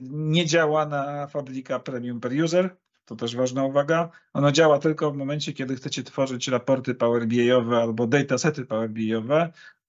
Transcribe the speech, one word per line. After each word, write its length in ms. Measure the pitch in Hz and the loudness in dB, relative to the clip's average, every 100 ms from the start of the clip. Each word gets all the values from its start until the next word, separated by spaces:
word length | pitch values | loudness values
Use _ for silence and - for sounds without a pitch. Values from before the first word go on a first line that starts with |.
nie 440 | 131 151 156 165 165 | -10 -6 0 2 4
działa 400 | 170 156 156 151 | 4 4 2 0
na 420 | 143 139 143 143 | -2 -4 -6 -6
Fabrika 520 | 147 135 131 131 127 | -8 -8 -10 -6 -6
Premium 400 | - 127 120 120 | -6 -8 -6 -6
per 240 | 120 139 | -4 0
User, 340 | 165 175 185 - _ _ _ | 2 2 0 -4 _ _ _
to 100 | 113 | -8
też 200 | 117 120 | -6 -2
ważna 280 | 127 127 | -2 0
uwaga. 460 | 135 139 143 165 165 - _ | 0 0 2 0 -2 -8 _
Ono 180 | - 143 | 0 2
działa 280 | 143 156 143 | 6 6 6
tylko 320 | 160 151 151 | 2 0 -2
w 60 | 143 | -4
momencie, 360 | 135 147 151 | -6 -6 -6
kiedy 220 | - 131 131 | -8 -6 -6
chcecie 280 | 147 - | -6 -8
tworzyć 440 | 123 - 135 123 - | -8 -4 -2 -2 -2
raporty 480 | 123 127 131 127 123 | -2 0 0 0 0
Power 320 | 117 120 117 | 2 2 2
B 80 | 120 | 2
I-owe 420 | 120 127 117 120 | 4 4 4 2
albo 300 | 117 113 117 | 2 0 2
datasety 580 | - - 127 160 151 123 | 2 2 0 0 -2 -4
Power 240 | 110 113 | -4 -4
B 120 | 110 | -4
I-owe. 500 | 110 113 113 151 170 - - _ | -2 -2 0 0 0 -6 -20 _